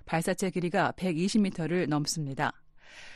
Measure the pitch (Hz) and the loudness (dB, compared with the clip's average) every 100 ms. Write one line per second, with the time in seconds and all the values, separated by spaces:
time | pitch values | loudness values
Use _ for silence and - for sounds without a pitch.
0 | - 165 165 185 190 180 170 190 147 - | -2 0 0 0 0 0 0 2 2 0
1 | 185 160 185 220 196 - 156 175 147 147 | -2 0 2 4 2 2 0 0 2 0
2 | 147 - 143 135 139 - - - - - | 0 -2 -4 -2 -2 -4 -14 -20 -20 -20
3 | - | -18